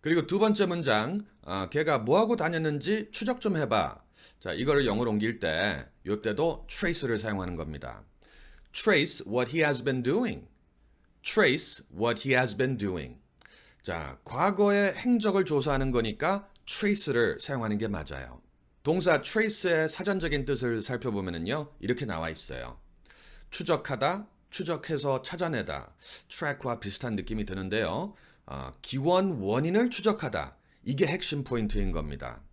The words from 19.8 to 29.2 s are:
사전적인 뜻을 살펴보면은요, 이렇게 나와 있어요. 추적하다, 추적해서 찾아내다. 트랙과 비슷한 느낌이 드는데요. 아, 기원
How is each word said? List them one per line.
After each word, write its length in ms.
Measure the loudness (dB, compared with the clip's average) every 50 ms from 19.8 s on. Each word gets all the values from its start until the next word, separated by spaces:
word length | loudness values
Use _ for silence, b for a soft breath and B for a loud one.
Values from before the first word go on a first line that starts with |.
| 4 2
사전적인 560 | -2 -2 -2 0 0 0 0 0 0 0 0
뜻을 360 | 0 -2 0 0 0 0 -2
살펴보면은요, 920 | -2 -4 -6 -4 -2 -2 -2 -2 -2 -2 -4 -4 -4 -2 -4 -4 -4 -8 -12 -8
이렇게 240 | -2 -2 -2 0 -2
나와 240 | -4 -4 -4 -4 -4
있어요. 500 | -6 -8 -10 -10 -10 -10 -10 -12 -14 -16 -20 -20 _ _ B B B B B B B B B -12
추적하다, 800 | -8 -6 0 0 0 0 0 -6 -2 0 0 0 0 -2 -8 -14 _ _ _ _
추적해서 720 | -8 -6 -4 -4 -4 -4 -4 -4 -4 -2 0 0 -2 -2 -4
찾아내다. 680 | -8 -4 -4 -2 -2 -2 -2 -4 -4 -6 -8 -10 -14 -20 B B B B B B _
트랙과 500 | -10 -4 -4 -4 -4 -4 -4 -4 -4 -4
비슷한 380 | -4 -8 -6 -6 -4 -4 -4
느낌이 260 | -4 -4 -4 -4 -4 -4
드는데요. 680 | -4 -4 -6 -4 -2 0 0 0 0 -2 -2 -4 -6 -10 B B B B B B
아, 260 | -12 -10 -10 -10 -10 -12 -14
기원 600 | -10 -6 -4 0 2 4 4 4